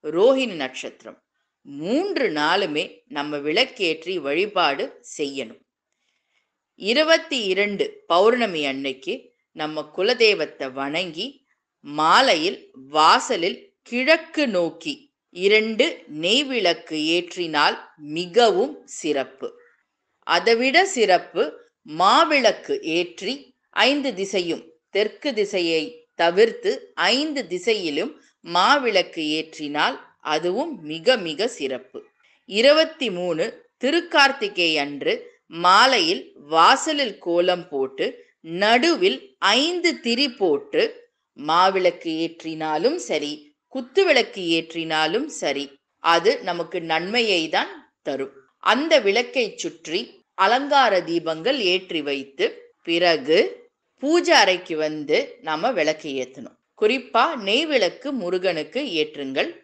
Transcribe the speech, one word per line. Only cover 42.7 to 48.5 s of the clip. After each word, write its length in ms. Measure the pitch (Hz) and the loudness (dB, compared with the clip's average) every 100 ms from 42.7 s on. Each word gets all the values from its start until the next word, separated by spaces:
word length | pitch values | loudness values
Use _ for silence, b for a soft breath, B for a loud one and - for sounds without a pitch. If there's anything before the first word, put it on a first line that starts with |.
| 156 220 349 | 0 0 -2
சரி, 320 | - 156 147 147 - _ _ | -4 -4 -4 -10 -18 _ _
குத்து 280 | 262 247 381 | -14 -2 0
விளக்கு 380 | 370 269 - 202 175 | 4 2 0 -6 -2
ஏற்றினாலும் 800 | 165 160 170 160 156 156 208 302 | -2 -2 -10 -4 0 0 -2 -6
சரி, 320 | - 160 139 139 _ _ _ | -6 -4 -4 -8 _ _ _
அது 280 | 165 170 185 277 | 2 4 4 0
நமக்கு 360 | 185 175 165 180 | -4 -6 -6 -8
நன்மையை 580 | 165 160 180 240 220 175 156 | -2 -2 0 -2 0 0 0
தான் 220 | 180 320 339 _ _ | -2 -2 -10 _ _
தரும். 300 | - 135 135 - _ | -8 -8 -8 -12 _